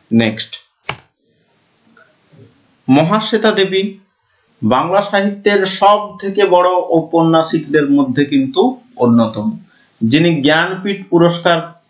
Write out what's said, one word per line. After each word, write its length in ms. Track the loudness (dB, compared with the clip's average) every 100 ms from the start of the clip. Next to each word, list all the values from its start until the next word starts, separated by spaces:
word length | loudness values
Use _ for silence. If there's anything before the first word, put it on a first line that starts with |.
| _
নেক্সট, 420 | 0 0 -2 -10 -18 _ _ -14 -14 _ _ _ _ _ _ _ _ _ _ _ _ _ -20 -20 _ _ _ 0
মহাশ্বেতা 640 | 2 2 0 -2 -2 0
দেবী 460 | 0 0 -2 -4 -8 _ _ _ _ _ _
বাংলা 400 | -2 0 0 0
সাহিত্যের 640 | 0 0 -2 -2 0 0 0
সব 520 | 2 2 2 0 -10
থেকে 260 | -6 -2
বড় 260 | 2 2 2
ঔপন্যাসিকদের 1200 | 0 0 -2 0 0 2 2 0 -4 -2 0 2
মধ্যে 340 | 2 0 -2
কিন্তু 560 | 0 0 0 0 0 -2 _ -2
অন্যতম, 640 | 2 2 2 -2 -6 -8 -12 _ _ -6
যিনি 380 | 0 2 2 0
জ্ঞানপীঠ 680 | 0 0 0 -4 -6 -8 -2
পুরস্কার 640 | 2 2 2 0 -2 -2 -14